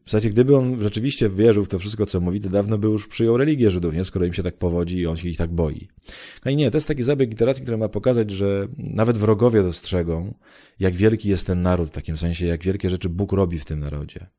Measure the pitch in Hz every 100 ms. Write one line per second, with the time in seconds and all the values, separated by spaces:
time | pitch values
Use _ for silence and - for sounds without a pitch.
0 | - 107 110 110 131 139 127 123 104 107
1 | 135 - 110 95 113 104 98 92 101 107
2 | 101 90 90 101 98 101 104 104 107 107
3 | - - 113 120 151 143 107 90 85 80
4 | 92 95 87 85 87 - 90 87 87 90
5 | 82 82 87 82 85 85 78 - - _
6 | - - - - 131 147 131 151 - 139
7 | 120 139 120 110 120 131 123 110 107 104
8 | 127 120 104 95 101 98 98 - - 104
9 | 113 113 107 104 120 110 90 82 - 90
10 | 85 82 98 - _ - _ - 92 90
11 | 110 110 101 92 - 90 90 90 80 76
12 | 85 78 85 82 87 82 90 92 92 90
13 | 90 87 98 98 87 82 - 76 71 71
14 | 73 - -